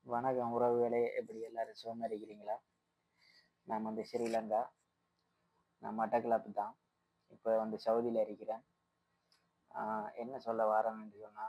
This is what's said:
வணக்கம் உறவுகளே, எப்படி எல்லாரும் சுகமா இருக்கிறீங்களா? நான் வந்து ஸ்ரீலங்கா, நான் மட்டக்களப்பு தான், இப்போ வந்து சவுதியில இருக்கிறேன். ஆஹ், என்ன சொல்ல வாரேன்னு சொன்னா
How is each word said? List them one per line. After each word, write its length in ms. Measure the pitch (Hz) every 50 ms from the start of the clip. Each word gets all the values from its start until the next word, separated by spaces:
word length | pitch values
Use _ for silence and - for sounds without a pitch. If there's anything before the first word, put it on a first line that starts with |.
| _
வணக்கம் 460 | 127 120 120 120 131 131 127 120 117
உறவுகளே, 600 | 117 120 123 120 120 120 120 117 117 120 120 117 -
எப்படி 260 | 127 113 113 110 110
எல்லாரும் 340 | 113 113 117 117 113 110 110
சுகமா 300 | - - 113 117 117 117
இருக்கிறீங்களா? 500 | 110 110 104 107 107 107 107 101 104 110 - _ _ _ _ _ _ _ _ _ _ _ _ _ _ _ - _ _ _ _ _
நான் 200 | - 117 107 110
வந்து 200 | 113 110 113 107
ஸ்ரீலங்கா, 580 | - - 120 117 113 113 113 110 107 107 110 127 - _ _ _ _ _ _ _ _ _ _ _ _ _ _ _ _ _ _ _ _ _ _
நான் 180 | - 110 107 110
மட்டக்களப்பு 520 | 113 104 117 120 113 117 117 107 110 107
தான், 220 | 101 104 101 110 - _ _ _ _ _ _ _ _ _ _ _
இப்போ 280 | 113 - _ 113 110
வந்து 200 | 110 110 110 110 107 -
சவுதியில 360 | 113 113 117 117 120 113 113
இருக்கிறேன். 420 | 107 107 104 - 107 107 107 113 _ _ _ _ _ _ _ _ _ _ _ _ _ _ _ _ _ _ _ _ _ _
ஆஹ், 380 | - - 113 107 110 107 107 104 -
என்ன 240 | - 117 123 135 123
சொல்ல 260 | - 113 117 113 110
வாரேன்னு 540 | 107 107 110 110 113 110 110 107 107 104 -
சொன்னா 260 | 107 107 104 104 220